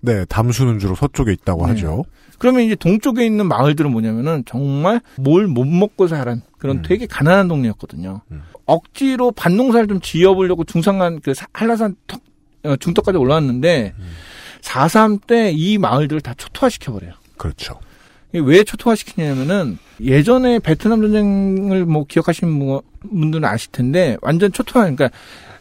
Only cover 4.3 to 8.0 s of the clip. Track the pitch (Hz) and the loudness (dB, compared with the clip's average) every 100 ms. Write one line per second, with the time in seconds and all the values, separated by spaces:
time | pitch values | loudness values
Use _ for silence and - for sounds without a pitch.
4.3 | 160 120 120 139 139 165 233 _ - 135 | -4 -6 -4 -2 0 0 -2 _ -4 2
5.3 | 170 208 120 131 175 202 - 185 160 120 | 2 2 0 0 0 0 0 0 0 -4
6.3 | 117 - _ 139 95 80 196 240 - 143 | -6 -10 _ -6 -6 -2 -4 -4 -2 2
7.3 | 190 190 156 120 101 - 73 | 4 2 0 -2 -4 -12 -12